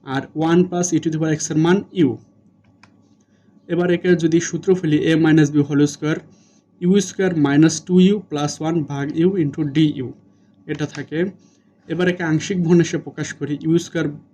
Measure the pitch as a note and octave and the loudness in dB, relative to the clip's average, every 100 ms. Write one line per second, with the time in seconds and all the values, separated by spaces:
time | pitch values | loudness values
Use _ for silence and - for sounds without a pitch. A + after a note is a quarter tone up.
0 | C#3+ C3+ C3+ D3+ D#3+ E3+ F3+ F3 F3 D#3+ | -6 -8 -6 -4 2 2 2 -2 -2 -2
1 | E3 D#3 D#3+ D#3 - D#3 E3 G3 - F#3+ | -2 -4 -4 -4 -4 -2 2 0 -2 -2
2 | C#3 A2 _ _ _ _ _ _ _ _ | 0 -2 _ _ _ _ _ _ _ _
3 | _ _ _ _ _ _ - E3+ F3 F3 | _ _ _ _ _ _ -6 -2 0 0
4 | F#3 E3+ E3 E3 E3+ F3 - F#3 D#3+ D3 | 2 2 4 2 0 -4 0 0 2 0
5 | E3 D#3+ D#3+ D#3 C#3+ D3 C#3+ C#3+ C#3+ - | 2 2 4 4 4 2 0 2 0 0
6 | D3+ D#3+ - _ _ _ _ _ F3+ G3+ | -6 -6 -8 _ _ _ _ _ 2 2
7 | G3 - F#3 D#3+ C#3+ C#3+ D#3+ D3+ - F#3 | 0 -2 -2 0 2 4 4 2 0 4
8 | F#3 G#3 - D3 D3 - D#3 E3+ C3+ C#3 | 4 2 -4 -6 -6 -4 -4 -2 -2 -2
9 | C#3 D#3+ F3 G3+ D3 C#3 D3+ C3+ D#3 C#3 | -2 0 0 2 -2 -2 -2 2 0 0
10 | A#2+ - _ _ _ _ - D3+ D3 - | -10 -12 _ _ _ _ -12 -8 -8 -8
11 | B2+ D3+ F#3+ - _ _ _ _ - E3 | -8 -4 -4 -6 _ _ _ _ -10 -2
12 | F3+ F3+ E3 D#3 - F#3+ E3 F3 D#3+ D#3 | -2 -2 -2 -4 -2 -4 2 2 2 -4
13 | - - D3 - D3 C#3+ D#3 E3+ E3+ E3+ | -8 -12 -12 -8 -8 -6 0 -2 -2 -6
14 | D3+ C#3+ _ | -6 -8 _